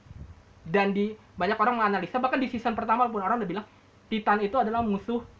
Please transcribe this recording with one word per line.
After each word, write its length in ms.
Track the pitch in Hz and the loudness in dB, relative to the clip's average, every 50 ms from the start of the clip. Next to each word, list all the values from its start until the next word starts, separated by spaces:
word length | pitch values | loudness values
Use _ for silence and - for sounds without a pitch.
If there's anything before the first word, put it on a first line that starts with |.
| - - - - - - - - - - - - - | -20 -20 -18 -18 -18 -18 -20 -20 -20 -20 -20 -20 -8
Dan 280 | 160 165 202 196 196 | 0 2 2 4 4
di, 220 | 196 202 202 214 214 - - - - | 2 0 0 -2 -2 -8 -16 -16 -8
banyak 220 | - 185 185 220 | -4 -2 -2 0
orang 220 | 220 247 240 240 233 | 2 2 2 2 2
menganalisa, 400 | 220 208 202 190 180 165 - 254 | 2 2 2 0 -2 -2 -4 0
bahkan 200 | 240 - - 285 | 0 0 0 0
di 100 | 254 226 | -2 -2
season 260 | - 226 - 233 226 | -4 -4 -2 -2 -2
pertama 340 | 214 220 220 226 240 247 240 | -2 0 0 2 2 2 0
pun 120 | 226 208 | 0 -2
orang 200 | 190 190 233 240 | -2 0 0 -2
udah 80 | 208 175 | -2 -4
bilang 180 | 170 202 208 - - - - - _ - _ | -6 -8 -8 -10 -18 -20 -20 -20 _ -20 _
Titan 340 | - 220 220 214 - 208 214 | -4 -4 -2 2 2 2 2
itu 160 | 208 202 233 | 2 0 2
adalah 260 | 262 233 214 220 233 | 2 0 2 0 0
musuh 380 | 233 214 202 196 - - 233 240 233 - - - | 0 0 0 -2 -2 -4 -4 -4 -4 -8 -18 -14